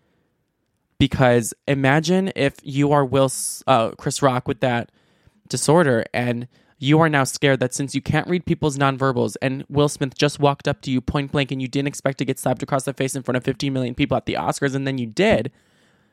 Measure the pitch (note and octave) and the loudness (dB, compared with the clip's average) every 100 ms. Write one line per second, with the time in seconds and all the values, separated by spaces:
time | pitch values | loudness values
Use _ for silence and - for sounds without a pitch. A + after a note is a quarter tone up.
0 | _ _ _ _ _ _ _ _ _ - | _ _ _ _ _ _ _ _ _ 0
1 | C#3 - B2+ A#2+ A2 - - C#3 C3+ D3 | 0 4 4 4 0 -6 -4 0 2 2
2 | D#3 F#3 F#3+ - C#3 - - C3+ C#3+ D3 | 2 0 0 -2 -4 -4 -6 0 2 2
3 | C3+ C3+ C3+ - - - - B2+ A2+ - | 2 2 2 0 -8 -6 2 2 2 -4
4 | - - C#3 B2 - C#3 C3 A#2 - _ | -6 0 0 0 -2 -4 -2 -2 -6 _
5 | _ _ _ _ - B2+ - D#3+ D#3 A#2 | _ _ _ _ -10 -4 2 4 4 2
6 | - - B2 A#2+ B2 _ _ - C3+ D#3 | 0 -2 -2 -2 -6 _ _ -6 2 4
7 | D#3+ D3 B2+ - C#3+ C3 C3 - C#3 C3+ | 6 4 0 0 2 2 0 -4 -4 -4
8 | - D3+ - F3+ E3 D#3+ D3+ C#3 C#3 C3 | -2 -2 0 -2 -2 -2 -2 0 0 2
9 | C3+ A#2+ A2+ - C3+ C3+ - C3+ D3 - | 0 0 -2 -2 -4 -4 -4 0 0 0
10 | C#3 - D3 - C#3+ C#3 - C#3+ - C3 | -6 0 -2 2 2 2 -2 -4 -2 -2
11 | - D3+ C#3 D3+ C3+ C3+ C3 C#3 C#3+ C#3 | -2 -4 -2 -2 -2 -4 -4 -4 -4 -4
12 | C#3 C3+ B2+ C3 C3+ B2 - C#3 C#3 C3+ | -4 -4 -4 -4 -2 -4 -2 -4 -2 -4
13 | C3+ C#3 B2 B2+ C3 B2+ C#3+ C3 B2 B2 | -4 -4 -4 -4 -2 -4 -2 -2 -4 -2
14 | C#3+ B2+ - - D#2+ D3+ C#3+ C3+ C#3 C3+ | -2 -2 -2 -4 -4 -2 -2 -2 -4 -4
15 | A#2 G#2+ G#3 E3 C3+ - _ _ _ _ | -4 0 2 2 -2 -10 _ _ _ _
16 | _ | _